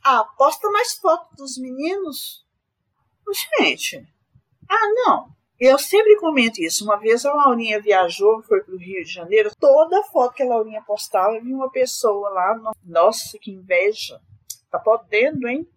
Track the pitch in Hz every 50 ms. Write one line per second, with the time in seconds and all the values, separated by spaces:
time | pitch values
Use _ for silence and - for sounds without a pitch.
0 | _ 277 262 233 214 - - _ 269 294 320 - - 320 302 - 494 - - -
1 | - 370 320 339 330 _ _ - 277 269 254 254 254 254 254 262 294 330 381 403
2 | 381 320 262 - - - - - _ _ _ _ _ _ _ _ _ _ _ _
3 | _ _ _ _ _ 427 403 - - - 640 539 262 156 131 - - - - -
4 | 233 _ _ _ _ _ _ _ _ _ _ _ _ _ 381 453 440 415 427 494
5 | 494 453 - - - _ - _ _ _ _ _ 240 262 262 277 - - - 403
6 | 440 427 427 415 359 320 302 269 233 220 220 - 165 165 - - 208 214 208 208
7 | 214 220 226 240 254 285 285 294 285 269 247 233 226 226 214 208 208 208 196 190
8 | 185 175 202 - 196 214 220 220 220 _ 214 190 - - 185 185 175 185 190 185
9 | 165 - - 180 170 170 202 220 214 214 - _ - 285 269 302 320 330 359 392
10 | 427 - - 320 254 247 - - 277 247 240 226 220 220 220 214 214 - 208 208
11 | - - - 196 185 202 226 226 233 247 262 269 269 254 - 262 254 247 - -
12 | - 220 202 202 202 202 196 185 180 190 220 226 220 220 214 _ _ 180 165 165
13 | 170 202 226 - - - - 415 - - 196 190 185 190 180 175 185 202 220 -
14 | - - 117 - _ _ - _ _ _ - _ _ _ - 170 - 214 196 190
15 | - _ 208 208 240 294 311 269 247 233 247 294 339 _ _